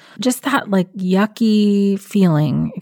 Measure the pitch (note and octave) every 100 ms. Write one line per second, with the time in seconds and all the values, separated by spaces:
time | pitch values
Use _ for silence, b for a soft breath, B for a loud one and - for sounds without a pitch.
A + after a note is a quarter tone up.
0 | B B B3 B3+ C#4 C4+ - G3 F3+ G3+
1 | F#3 F#3+ G#3 - A3+ G#3+ G#3 G3+ G3+ G3
2 | - G3+ F#3 D3+ D3 D3 D#3 -